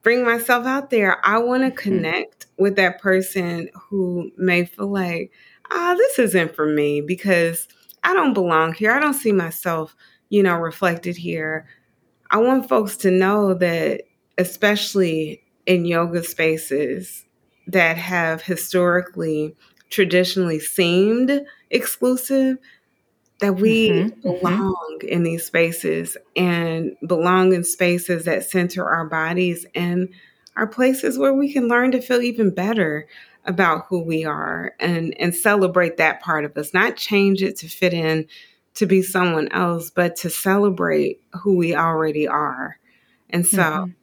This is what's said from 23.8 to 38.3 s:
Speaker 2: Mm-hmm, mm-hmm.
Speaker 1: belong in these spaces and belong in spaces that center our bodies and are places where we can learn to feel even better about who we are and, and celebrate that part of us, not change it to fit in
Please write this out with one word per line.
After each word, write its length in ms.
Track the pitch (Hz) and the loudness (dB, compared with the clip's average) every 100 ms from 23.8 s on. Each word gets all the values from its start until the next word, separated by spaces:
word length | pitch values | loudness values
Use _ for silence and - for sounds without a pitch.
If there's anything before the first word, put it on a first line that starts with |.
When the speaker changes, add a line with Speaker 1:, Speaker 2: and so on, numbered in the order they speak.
| 220 | 4
Speaker 2:
Mm-hmm, 380 | 175 208 - 180 | 2 0 -4 -6
mm-hmm. 180 | 180 180 | -2 0
Speaker 1:
belong 520 | 190 190 185 156 156 - | 0 0 -4 -8 -12 -4
in 160 | 175 | 0
these 220 | 170 170 - | 0 -2 -2
spaces 720 | 170 165 170 165 160 170 - _ - | 0 0 0 -4 -4 -4 -12 _ -2
and 600 | 180 170 170 165 156 - 170 | 0 0 -2 -2 -4 -6 -4
belong 480 | 175 170 185 185 | 0 2 4 4
in 100 | 185 | 2
spaces 640 | 170 - 180 175 175 170 165 | 0 0 0 0 -2 -4 -2
that 180 | 165 - | -4 -2
center 360 | 185 175 180 123 | -2 -2 -2 -2
our 200 | 165 160 | -2 -2
bodies 600 | 160 160 175 180 170 - - | -4 -2 0 0 -2 -8 -4
and 340 | 175 175 185 - _ _ _ - | -2 0 -2 -8 _ _ _ -4
are 100 | 220 | -4
places 520 | 233 254 262 - 254 | 2 2 2 -2 0
where 140 | 269 | 2
we 200 | 269 277 | 2 0
can 140 | 285 240 | 0 2
learn 240 | 240 254 | 2 2
to 100 | 254 | 0
feel 200 | 247 247 | 0 0
even 280 | 247 233 208 | 0 0 0
better 580 | 180 190 226 165 151 156 - - _ - | 0 -2 0 0 -2 -8 -20 -20 _ -6
about 400 | 180 180 165 - | 2 2 2 -2
who 140 | 185 | -4
we 220 | 165 160 160 | -2 -2 -2
are 480 | 147 156 156 - - | -4 -4 -6 -8 -4
and, 360 | 170 170 165 - | -2 0 -2 -2
and 160 | 175 175 | -2 0
celebrate 600 | 214 208 185 180 175 170 | 2 4 4 2 0 2
that 220 | 160 - | 0 0
part 240 | 175 156 147 | -4 -2 -2
of 120 | 147 | -6
us, 160 | 151 | -2
not 240 | 185 226 233 | 0 0 -2
change 440 | - 202 196 190 | 0 4 4 2
it 140 | 196 - | 0 -4
to 100 | 160 | -14
fit 240 | - 185 | -2 0
in 340 | 170 160 160 156 | 0 0 0 -2